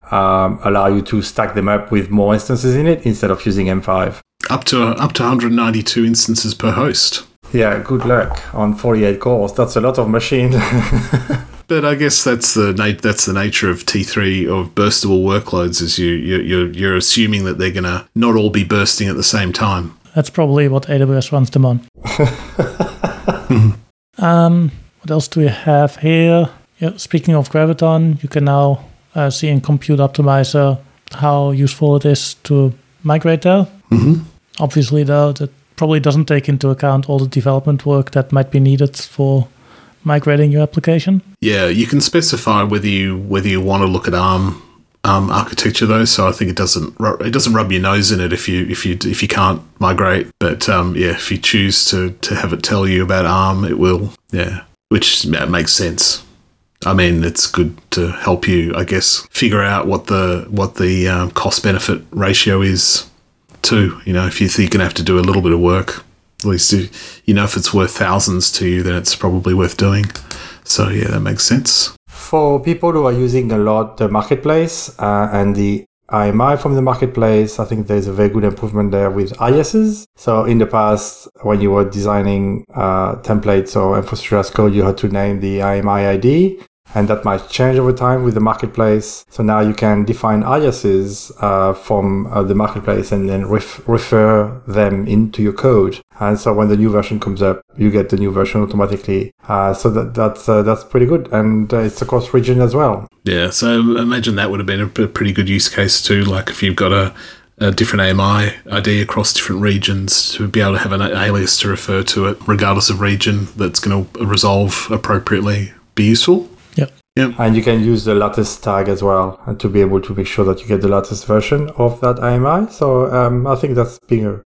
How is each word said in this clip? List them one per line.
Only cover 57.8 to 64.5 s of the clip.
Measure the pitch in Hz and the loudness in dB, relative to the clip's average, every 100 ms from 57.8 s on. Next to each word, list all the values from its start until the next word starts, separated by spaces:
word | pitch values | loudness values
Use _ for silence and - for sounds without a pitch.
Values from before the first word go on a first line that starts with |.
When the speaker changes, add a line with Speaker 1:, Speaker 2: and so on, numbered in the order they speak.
| _ | _
Speaker 2:
to | - 87 | -4 -4
help | 87 - 90 - | -2 -2 0 2
you, | 90 82 82 | 0 0 -4
I | |
guess, | 90 95 - - - | -2 -2 0 -2 -4
figure | - 120 104 | -2 0 2
out | 101 101 - | 0 0 -2
what | 95 - | -4 -2
the, | 98 92 90 90 | 0 0 -2 -4
what | 101 95 - | -4 -4 -2
the, | 92 92 90 | -2 0 0
um, | 90 90 | 0 -2
cost | - 92 - | -2 -2 -2
benefit | 107 95 - 82 - | 0 -2 -2 -4 -6
ratio | - 98 95 - 98 | -4 0 0 2 2
is | 98 90 - - - _ _ _ _ - | 2 0 0 -2 -4 _ _ _ _ -6
too. | - 113 95 - | 0 2 2 -2
You | - | -4
know, | 90 90 | -2 -2
if | - | 0
you | |
think | 98 | -2